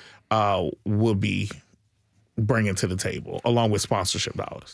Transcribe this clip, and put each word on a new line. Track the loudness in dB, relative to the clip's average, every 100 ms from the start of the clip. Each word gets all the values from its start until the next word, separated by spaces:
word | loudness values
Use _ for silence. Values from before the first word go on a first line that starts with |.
| -20 -14 -2
uh, | 2 4 2 0 -4 -2
will | 2 4
be | 2 0 -2 -4 -8 _ _ _ _ _ _ _ -2
bringing | 2 2 2
to | 0 -2
the | -2
table, | -4 -6 -8 -4
along | 2 4 4
with | 2
sponsorship | 0 -2 -2 -4 -6
dollars. | -6 -8 -10 -4